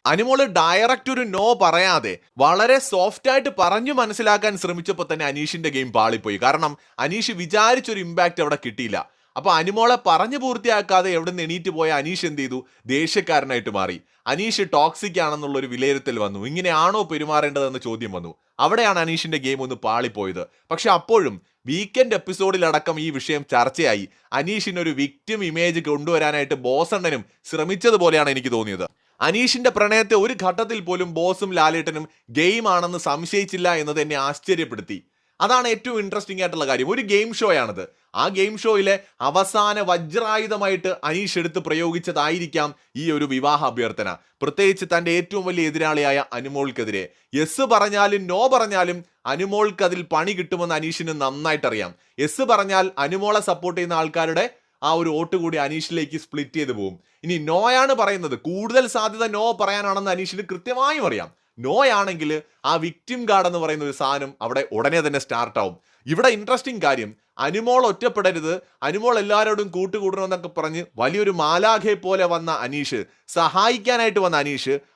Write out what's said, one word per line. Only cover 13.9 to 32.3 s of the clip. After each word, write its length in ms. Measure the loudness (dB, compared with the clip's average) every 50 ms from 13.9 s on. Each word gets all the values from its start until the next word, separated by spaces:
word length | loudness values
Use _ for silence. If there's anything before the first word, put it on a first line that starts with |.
| -4 -8 _ _ _ _ -4
അനീഷ് 340 | -4 -2 -2 -2 -2 0 -2 -2 0 2
ടോക്സിക് 460 | 2 2 2 0 -2 -8 -4 -2 -2
ആണെന്നുള്ളൊരു 480 | -2 -2 -2 -4 -4 -4 -4 -4 -4
വിലയിരുത്തൽ 520 | -4 -4 -2 0 0 0 0 -2 -4 -2 -2
വന്നു. 260 | -2 -2 -4 -6 -8
ഇങ്ങനെയാണോ 580 | -6 -6 -2 0 0 2 4 2 2 2 0 -2
പെരുമാറേണ്ടതെന്ന 720 | -2 -4 -6 -2 0 2 2 2 2 0 0 -2 -2 -4
ചോദ്യം 340 | -6 -6 -6 -6 -6 -6 -8
വന്നു. 240 | -8 -8 -10 -10 -16 _ _ _ _ 0
അവിടെയാണ് 400 | 2 2 4 4 2 2 2 2
അനീഷിന്റെ 380 | 0 0 -2 -4 -4 -4 -4
ഗെയിം 240 | -2 -2 -2 -2 -2
ഒന്ന് 140 | -4 -6 -6
പാളിപ്പോയത്. 680 | -4 -2 -2 0 0 -2 -2 -4 -4 -4 -4 -4 -6 -10 -12 _ _ _ -8
പക്ഷെ 180 | -6 0 4 4
അപ്പോഴും 520 | 4 4 4 4 2 4 2 2 -4 -8 _ _ _ _ -8
വീക്കെൻഡ് 480 | -4 -4 -4 -4 -2 2 2 2 4 2
എപ്പിസോഡിലടക്കം 880 | -2 -2 -4 -4 0 0 2 2 2 2 4 2 2 0 -2 -4 -2
ഈ 100 | -4 -4
വിഷയം 360 | -4 -4 -4 -2 -4 -4 -2 0
ചർച്ചയായി. 580 | 2 4 4 2 2 0 2 2 2 0 -2 -8 _ _ _ -6 -4
അനീഷിനൊരു 560 | -4 -2 -2 -4 -4 -4 -4 -4 -4 -4 -2
വിക്ടിം 540 | -2 -2 -2 -4 -4 _ -10 -8 -6 -4 -4
ഇമേജ് 360 | -4 -2 0 0 0 0 -2
കൊണ്ടുവരാനായിട്ട് 760 | -2 -2 -2 -2 0 0 2 2 2 2 0 0 0 -2 -2
ബോസണ്ണനും 720 | -2 0 0 2 2 2 0 0 -2 0 -2 -2 -2 -6 _ _ _ -14
ശ്രമിച്ചതുപോലെയാണ് 840 | -8 -4 -4 -4 -4 -2 0 2 4 4 6 6 6 6 6 4 4
എനിക്ക് 220 | 0 -2 -2 -2
തോന്നിയത്. 360 | -2 -2 -2 -2 -4 -6 -6 -8 _ _ _ _ _ -2
അനീഷിന്റെ 480 | 0 0 2 2 2 0 0 2 2 2
പ്രണയത്തെ 460 | 2 4 2 4 4 2 4 4 4
ഒരു 200 | 4 4 2 -2 -2 -2
ഘട്ടത്തിൽ 360 | -2 0 0 -2 -4 -4 -6
പോലും 340 | -4 -4 -4 -4 -4 -4 -2
ബോസും 400 | 0 0 0 0 0 -2 -2 2
ലാലേട്ടനും 540 | 4 4 4 4 0 -2 -4 -6 -8 -10 -12 _ _ _
ഗെയിം 380 | -4